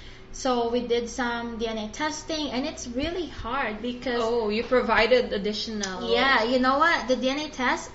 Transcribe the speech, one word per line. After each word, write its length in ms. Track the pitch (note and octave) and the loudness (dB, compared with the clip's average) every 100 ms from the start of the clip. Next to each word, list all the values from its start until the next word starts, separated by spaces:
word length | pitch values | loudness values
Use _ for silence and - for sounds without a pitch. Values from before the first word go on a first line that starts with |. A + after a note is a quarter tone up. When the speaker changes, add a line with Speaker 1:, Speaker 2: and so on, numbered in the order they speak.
| - - - | -16 -18 -16
Speaker 1:
So 380 | - C4+ B3 A#3 | -4 0 0 2
we 100 | B3 | 0
did 300 | A3+ A#3+ A3+ | 0 -2 -2
some 480 | - A#3+ A#3 A#3 A3+ | -4 -4 -4 -6 -4
D 100 | A3+ | -4
N 80 | A3 | -4
A 120 | G#3+ | -6
testing, 600 | - D4+ D4 - D#4 D4 | -4 -4 -4 -6 -4 -4
and 140 | A#3+ D4 | -4 -4
it's 220 | D#4+ B3 | -6 -8
really 380 | A#3 D#4 F#4 D4+ | -4 -4 -4 -6
hard 560 | - A3+ C4 A#3+ G#3 | -8 -6 -4 -4 -4
because 400 | A#3+ B3 C4+ A#3+ | -6 -4 -2 0
Speaker 2:
Oh, 240 | A3+ A#3+ G#3+ | 0 0 0
you 160 | G#3+ | 0
provided 680 | A#3 B3+ A3 G#3 A3+ B3 G#3+ | 2 4 4 4 6 6 4
additional 800 | G#3+ G3 G#3+ - G#3+ G3 F#3 A#3 | -2 -2 -4 -6 -4 -4 -4 0
Speaker 1:
Yeah, 320 | A#3 C4 B3+ | 4 6 4
you 140 | A3 B3+ | 4 4
know 200 | B3+ C#4 | 4 6
what? 280 | E4 D#4+ A3 | 4 4 2
The 100 | B3+ | 2
D 120 | B3+ | 2
N 100 | C#4+ | 0
A 80 | D4+ | -4
test, 400 | - B3+ E4 - | -2 0 0 -4